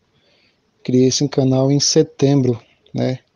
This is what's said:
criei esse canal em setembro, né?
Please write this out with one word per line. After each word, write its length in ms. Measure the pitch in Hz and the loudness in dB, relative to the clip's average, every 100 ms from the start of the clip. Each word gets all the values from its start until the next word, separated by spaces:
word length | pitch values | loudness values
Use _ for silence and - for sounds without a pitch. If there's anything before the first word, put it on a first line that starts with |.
| _ _ _ _ _ _ _ _ | _ _ _ _ _ _ _ _
criei 240 | - 127 131 | -2 2 2
esse 180 | - 143 | 0 -4
canal 420 | - 131 131 135 | -2 0 2 0
em 80 | 143 | 0
setembro, 800 | - 160 156 - 139 143 127 117 - _ _ | 0 0 0 0 0 2 0 -4 -8 _ _
né? 260 | 131 123 131 _ | -6 -6 -6 _